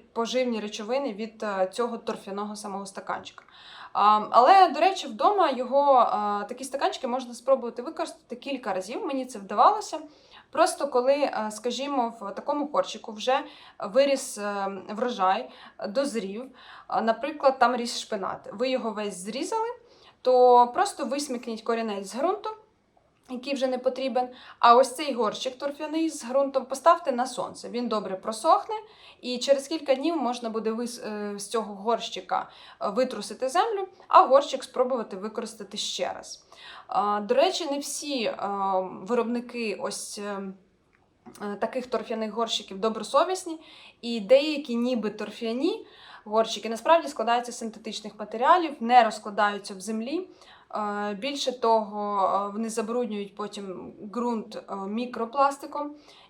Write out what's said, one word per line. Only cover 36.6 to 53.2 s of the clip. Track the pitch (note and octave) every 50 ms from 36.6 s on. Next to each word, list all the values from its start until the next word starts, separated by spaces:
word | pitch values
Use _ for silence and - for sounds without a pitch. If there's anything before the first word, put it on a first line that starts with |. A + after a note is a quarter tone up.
| - - - - - -
А, | - - G3+ G#3 G#3 G#3
до | G#3 G3+ B3
речі, | C4 D4+ F#4 F4+ - F4 D4
не | C#4 C#4+
всі, | C#4+ - - - D#4+ D4 C#4+ B3+ G#3+
е, | F#3 - - - G3 G3+ G3 G3 G3 G3 F#3 F#3 F#3 - -
виробники | F#3 F#3+ A#3+ B3 A3+ A3 A#3+ A#3+ A#3+ - - A#3+ A#3 G#3+ F#3+ -
ось, | F3+ G3 G3+ - - - - -
е, | G3+ G3+ G3+ G3 G3 F#3+ F#3+ - _ _ _ _ _ _ _ _ _ _ _ _ _ - - -
е, | G#3 G#3 G3+
таких | G3+ - A3 - C4 B3 B3
торфяних | - A3+ A3 - A#3 A3 A3 G#3+
горщиків | G3+ A3+ A#3 A3 - - A3 - G3 G3
добросовісні, | F#3+ A3+ G#3+ - A3 - - C4+ E4+ F4 F#4+ F#4 - E4+ D#4+ D#4+ - - - - - - - _
і | - A#3+ A#3 A#3
деякі | G3 G3 B3+ C#4 D4 D#4 D4+ C#4+ D4 - A#3
ніби | A#3 A#3+ B3 B3+ A3+ G3+ G#3+
торфяні | G#3 - G#3+ G3+ - - A#3+ A3+ A3+ B3 D4 F4+ A4 A4+ - - - - - - - - -
горщики | G#3+ G#3 A3 A3 A3 - G#3 - A3
насправді | A3+ A3 - D#4+ E4 E4+ D#4 C#4+
складаються | - - A3 A#3 A#3 B3 B3 B3
з | A3+ -
синтетичних | A#3 A3+ A3 - - A3+ G#3 - - G#3 - -
матеріалів, | G#3+ G#3 - A3 B3 D4+ E4+ F4+ E4+ D#4 C#4 -
не | A3+ A3+ B3 B3 A#3
розкладаються | G#3+ G#3 - - G#3+ G3+ G#3 G#3+ G3+ G3+ G3 G3 - G#3
в | F#3
землі. | F#3 G#3+ A3 A3 A3+ A#3 D4 F4 F#4+ - - - - - - - _ - -
Е, | G#3+ G#3+ G#3 G#3 G#3 G#3 G#3 G#3
більше | F#3+ G3 C#4 C#4+ C#4 - C4 - -
того, | - A3+ A3+ A3 G#3+ G3 G3+ G#3 G#3 G#3 G#3 G3+ F#3+
е, | F3+ F3+ G3 G3+ G3+ G3
вони | G#3 A3+ A3+
забруднюють | G#3+ A#3 A3 G#3 A#3 B3 B3 G#3+ G#3+ G#3